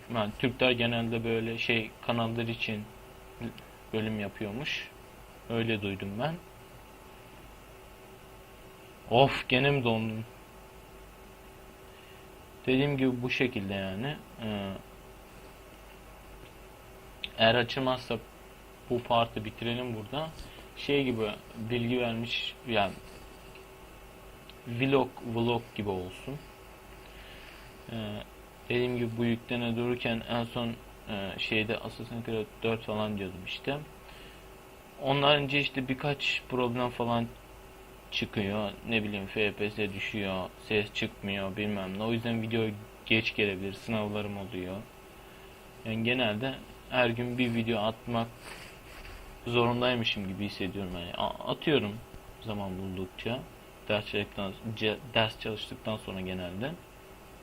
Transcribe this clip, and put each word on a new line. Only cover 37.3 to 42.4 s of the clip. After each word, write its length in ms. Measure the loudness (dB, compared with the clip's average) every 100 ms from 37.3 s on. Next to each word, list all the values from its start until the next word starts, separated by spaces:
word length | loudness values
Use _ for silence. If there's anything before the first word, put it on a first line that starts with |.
| -4 -16 -18 -18 -18 -18 -18 -6
çıkıyor. 600 | -2 0 2 2 2 0 -4 2
Ne 160 | 2
bileyim 240 | 2 -2 -2
F 240 | 2 2
P 200 | 4 0
S 220 | 0 -2
düşüyor, 560 | 0 -2 0 0 0 -2 -6 0
ses 260 | 2 2
çıkmıyor 640 | 0 -2 -2 -2 0 0 0
bilmem 420 | 0 0 -2 0
ne. 40 |
O 100 | 2
yüzden 280 | 2 2 0